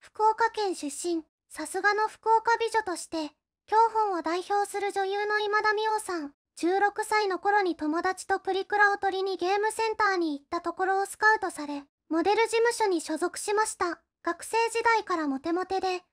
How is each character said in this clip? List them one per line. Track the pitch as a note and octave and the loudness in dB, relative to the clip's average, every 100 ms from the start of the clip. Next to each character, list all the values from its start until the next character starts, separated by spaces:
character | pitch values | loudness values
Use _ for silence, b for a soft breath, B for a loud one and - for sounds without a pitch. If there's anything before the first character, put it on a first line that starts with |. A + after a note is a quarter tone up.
福 | - - | -20 0
岡 | G#4+ A4 A4+ | 2 2 0
県 | A4+ G#4 | 0 -2
出 | E4+ D4 | -2 -6
身。 | - F4 E4+ - _ _ | -6 -4 -4 -6 _ _
さ | - D#4 | -12 -8
す | F#4+ | -2
が | G4 | 0
の | G#4 G#4+ | 2 -2
福 | - A4 | -2 2
岡 | A4+ A4+ A4+ | 2 4 0
美 | A4+ | 2
女 | A4+ | 0
と | G#4+ E4+ | -2 -6
し | - | -6
て、 | E4 D4+ - _ _ _ | -6 -6 -10 _ _ _
教 | G#4+ A4+ | 4 4
本 | A4 G#4+ F4 | 4 0 0
を | |
代 | D#4+ F4 | -2 -4
表 | F4+ G4+ G4+ | -2 -2 -2
す | G4+ | -2
る | G4+ | -4
女 | G4 | -2
優 | F#4+ G4+ G#4 | -2 -2 0
の | G#4+ | 0
今 | G#4 G#4+ | 0 0
田 | G#4+ | 2
美 | G#4 | 0
桜 | A4 G#4+ | 0 -2
さ | - F4 C#4+ | -2 -6 -6
ん。 | - _ - | -12 _ -4
十 | E4 F#4+ | 0 2
六 | G4+ G4+ | 2 0
歳 | G#4 G#4+ G#4 | 0 0 2
の | F4+ | 0
頃 | G4+ G4+ | 2 2
に | F#4 D#4+ | 2 0
友 | D4+ D#4+ | -2 0
達 | F4+ F#4 - | 0 -4 -2
と | F#4+ | -4
プ | - | 0
リ | F#4+ | -2
ク | F#4+ G4+ | 0 4
ラ | G4+ | 4
を | G4+ | 4
取 | G4 F#4+ | 0 0
り | |
に | F#4+ F#4+ | -2 -2
ゲ | F4+ | 0
ー | G4+ | 0
ム | G#4+ | 0
セ | G#4+ A4+ | 0 -2
ン | G#4+ | 0
タ | G#4 | 0
ー | F#4+ | 2
に | E4 C#4+ | -2 -4
行 | |
っ | - | -6
た | E4+ | -6
と | E4+ | -6
こ | E4+ F#4+ | -4 0
ろ | F#4+ | 0
を | G4 | -2
ス | - | 2
カ | G#4+ | 2
ウ | A4 | 4
ト | F#4 | 0
さ | - D4 | -6 -8
れ、 | C#4+ - _ _ | -8 -10 _ _
モ | D#4+ | 0
デ | F4 | 2
ル | G#4+ | 4
事 | A4+ A4+ | 2 4
務 | A#4 | 2
所 | A#4+ G#4+ | 2 0
に | E4+ | 0
所 | - D#4 | -2 -4
属 | F4 - | -4 -4
し | - | -2
ま | G#4 | 0
し | G#4+ - | 0 -2
た。 | F4+ D#4+ _ _ | -4 -4 _ _
学 | - E4+ | -6 -6
生 | - A4 A4+ | -2 0 0
時 | A#4 | 0
代 | A4+ A4+ | 2 0
か | - F4 | 0 -2
ら | D4+ | -2
モ | C4+ | -4
テ | E4 | -2
モ | F4 | -4
テ | F4+ F#4+ | -2 -2
で | F#4 F4+ - | -2 -4 -6